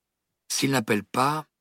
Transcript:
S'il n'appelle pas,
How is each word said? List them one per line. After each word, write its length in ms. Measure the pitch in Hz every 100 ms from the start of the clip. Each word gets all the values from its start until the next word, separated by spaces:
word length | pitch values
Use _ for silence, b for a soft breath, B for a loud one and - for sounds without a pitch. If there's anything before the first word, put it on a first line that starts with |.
| _ _ _ _ -
S'il 220 | - 139
n'appelle 320 | 135 110 107
pas, 420 | 101 127 135 156 - _